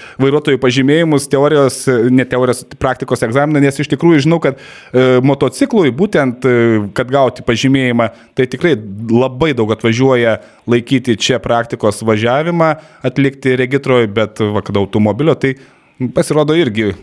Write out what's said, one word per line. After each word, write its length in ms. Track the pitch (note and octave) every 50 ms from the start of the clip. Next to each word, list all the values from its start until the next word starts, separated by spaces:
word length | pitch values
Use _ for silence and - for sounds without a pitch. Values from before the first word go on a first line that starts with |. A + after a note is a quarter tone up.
| - - -
vairuotojų 420 | - B2+ C#3 C#3+ D3 - D3 C3+ A#2+
pažymėjimus, 640 | C3 B2+ A#2+ C3+ C3 C3+ D3+ E3 E3+ D#3+ D3+ C3+ C#3
teorijos, 520 | - C#3+ C3+ C#3+ D3 D3+ C#3+ C#3 B2+ B2+ - - C#3 B2+ A#2 A2+ B2+
ne 160 | B2+ C3 B2
teorijos, 340 | B2+ C3 B2 B2+ B2+ A#2+ - - - -
praktikos 500 | - - C3 B2+ - C3+ - C3 - C3
egzaminą, 320 | A2+ A2+ C#3 C#3+ D3+ D3+
nes 220 | C#3+ C#3+ C#3 C3+ -
iš 60 | C#3+ -
tikrųjų 300 | D#3+ C#3+ E3 E3+ E3 C#3+
žinau, 160 | C3+ D#3+ E3+
kad, 220 | E3 - C#3+ C3 - - - - - - -
e, 160 | - B2+ C3 C3 B2+
motociklui 720 | B2+ B2+ C#3 C3+ C#3 C#3 B2+ - - C#4 - A#3+ G#3+ E3+ C3
būtent, 560 | A#2 C#3 G3+ G#3 - D#3+ C#3 B2+ A#2 - -
e, 380 | C3 B2 A#2 A#2 A#2 A2+ G#2+ G#2 G2
kad 200 | - - B2 B2
gauti 320 | C3 C#3 C3+ A#2+ - -
pažymėjimą, 680 | - - A#2 A2 - C3 C3+ C3+ C3 B2 A#2 A#2+ A#2 A2 - - - _ -
tai 120 | - C3
tikrai 300 | B2 - B2 - F3 C#3 G#2+ G#2+ G2+ G2 G#2 A#2
labai 480 | A2+ A2+ A#2+ C3 C3 B2 B2+ D#3+ D#3+ C3
daug 160 | A#2 A2 G#2 A2
atvažiuoja 640 | - - C3 A2+ A#2+ C3 C3+ C3 A#2+ A#2 A2+ G#2+ - - - - _ -
laikyti 520 | A2 A#2+ A#2+ A#2 - C#3 B2+ A#2+ B2+ A2
čia 220 | - - - C3 A2+
praktikos 600 | - - A#2+ A#2 A2+ - - - - G#2 G2+ - A2+
važiavimą, 640 | A2+ A2 G#2 A2+ A#2 B2+ D3 D#3+ F3 F3 E3+ D#3+ D#3+ D3 D#3 - - - -
atlikti 560 | - C3 - D3 C#3 C#3 C3+ C#3 - C3 B2+
regitroj, 480 | B2 B2+ B2+ C#3 C#3 C#3+ C3+ B2+ B2 A#2
bet 360 | G#2 G2+ A2+ G#2+ G2+ - - A2
va, 180 | G#2 G#2 G2+
kad 160 | - - G2+
automobilio, 560 | G2+ G2+ - - A2 G#2+ G#2+ G2+ A2+ D3 E3 -
tai 220 | - - C3+ C3 - - _ _ _ _ _ _ -
pasirodo 540 | B2+ A#2 - - - - C#3+ D3+ D3+ D3 D#3
irgi 380 | E3+ E3+ B2 G2+ A2 A2 G2+ F2+ -